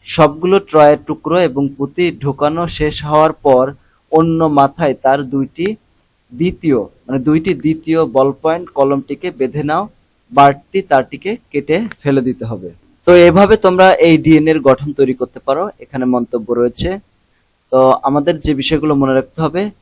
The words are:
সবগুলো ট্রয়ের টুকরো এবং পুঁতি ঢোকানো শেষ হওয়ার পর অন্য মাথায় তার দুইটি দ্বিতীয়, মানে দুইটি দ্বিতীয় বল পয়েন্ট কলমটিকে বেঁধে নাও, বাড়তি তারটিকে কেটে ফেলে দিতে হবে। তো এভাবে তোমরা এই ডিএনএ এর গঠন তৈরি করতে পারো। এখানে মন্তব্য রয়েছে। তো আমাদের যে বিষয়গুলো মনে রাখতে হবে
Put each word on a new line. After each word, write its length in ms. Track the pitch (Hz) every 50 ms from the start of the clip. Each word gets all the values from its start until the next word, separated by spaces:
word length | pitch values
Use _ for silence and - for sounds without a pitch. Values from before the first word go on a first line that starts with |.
| _
সবগুলো 560 | - - 165 156 147 147 156 175 190 196 196
ট্রয়ের 380 | 196 - - 156 147 147 147 139 -
টুকরো 320 | - 147 - - 151 165 180
এবং 300 | 180 156 127 139 143 139 139
পুঁতি 340 | - 139 139 _ 180 180 170
ঢোকানো 560 | 165 - 127 143 135 139 147 151 156 170 175
শেষ 380 | 165 - - 151 151 147 - 147
হওয়ার 280 | 147 156 151 156 160 151
পর 400 | _ - 143 131 127 131 139 143 _ _ _ _ _ _ _
অন্য 320 | 151 160 165 165 165 160 160
মাথায় 500 | 160 147 143 139 139 - - 170 143 131
তার 300 | - - 131 135 143 143
দুইটি 520 | 127 139 135 135 135 _ - 170 202 220 _ _ _ _ _ _ _ _ _ _ _ 123
দ্বিতীয়, 440 | 123 165 185 185 - - 160 135
মানে 420 | 113 98 - _ _ _ - 131 135
দুইটি 340 | 123 151 151 160 160 196 175
দ্বিতীয় 520 | 127 135 156 160 160 - 156 160 160 160
বল 280 | 131 113 131 135 139 - _
পয়েন্ট 280 | - 160 160 175 180 165
কলমটিকে 600 | _ 143 139 139 139 139 135 - 143 139 - 180
বেঁধে 320 | - - 135 123 110 147 143
নাও, 260 | 147 156 175 208 226 _ _ _ _ _ _ _ _
বাড়তি 500 | 120 143 139 139 139 143 _ _ - 190
তারটিকে 560 | 190 _ 147 135 131 _ 151 139 - 190 226 247 _ _
কেটে 360 | - 143 143 - 156 190 233 214 - _ -
ফেলে 180 | 143 139 135
দিতে 240 | 120 127 120 - 117
হবে। 260 | 110 117 92 90 87 85 _ _ _ _ _ _
তো 100 | 165 180
এভাবে 420 | 180 175 175 165 190 202 196 220
তোমরা 360 | 214 - 185 180 185 185 190 185
এই 240 | - 170 170 160
ডিএনএ 340 | 151 131 165 160 156 156 160
এর 80 | 156 156
গঠন 340 | 127 135 131 127 143 147 143
তৈরি 200 | - 139 131 127
করতে 260 | 127 127 - _ 127
পারো। 300 | _ - 135 156 185 208 - _
এখানে 260 | 123 _ - 131 127
মন্তব্য 480 | 127 123 120 117 _ - 120 107 113 120
রয়েছে। 460 | 120 120 120 120 - - 175 190 202 _ _ _ _ _ _ _ _ _ _ _ _ _ _
তো 200 | 127 131 131 131 131 - -
আমাদের 360 | 139 139 147 143 170 165 151
যে 140 | - 156 151
বিষয়গুলো 420 | 135 135 - 160 147 151 156 147
মনে 180 | 139 135 135 131
রাখতে 280 | 131 135 _ _ 160
হবে 280 | 160 151 151 180 202 208 202 _